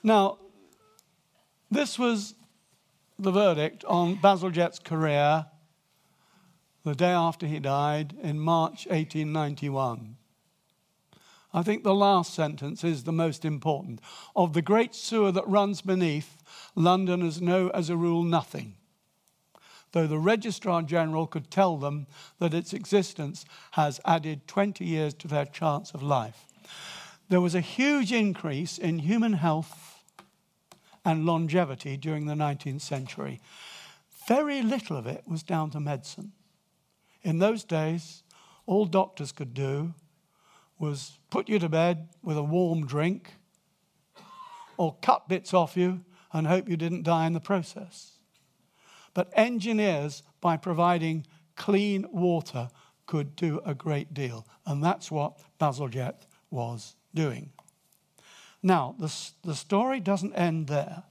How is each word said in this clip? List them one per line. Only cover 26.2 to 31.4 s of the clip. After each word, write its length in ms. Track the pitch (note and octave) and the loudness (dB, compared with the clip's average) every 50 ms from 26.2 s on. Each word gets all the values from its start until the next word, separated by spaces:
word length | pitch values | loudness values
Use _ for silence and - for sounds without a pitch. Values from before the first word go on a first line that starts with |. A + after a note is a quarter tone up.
| A2 G#2+ - - - _ _ _ _ - - - - - - - - - - _ _ _ | 0 -4 -10 -18 -20 _ _ _ _ -20 -18 -16 -16 -16 -16 -16 -18 -20 -20 _ _ _
There 140 | F3+ F3+ | 4 4
was 140 | F3+ F3 E3 | 4 4 2
a 40 | F#3 | 0
huge 540 | E3 - - - C4 C#4+ D4 C#4+ B3+ F#3 B3 | -2 -2 0 0 2 2 4 2 2 2 2
increase 640 | A#3 G#3+ G3+ F3+ - - E3 C#3 C3+ F3 E3 - - | 2 2 2 0 -2 -4 -6 -4 -4 -4 -6 -6 -4
in 220 | - E3+ E3 E3 | -2 -2 -2 0
human 340 | C#3+ D#3+ G#3+ A#3 A3 A#3 G#3 | 0 0 2 2 2 2 2
health 680 | E3 D3 E3+ D#3 D#3+ D#3 - - - - - - - _ _ _ - - _ _ _ _ _ _ _ _ _ - _ _ _ - _ _ | 2 2 2 2 2 -2 -6 -10 -20 -20 -20 -20 -20 _ _ _ -20 -20 _ _ _ _ _ _ _ _ _ -20 _ _ _ -20 _ _
and 220 | F3+ D#3+ D#3+ D#3 | 0 0 2 2
longevity 720 | E3 E3+ D#3+ | 0 0 0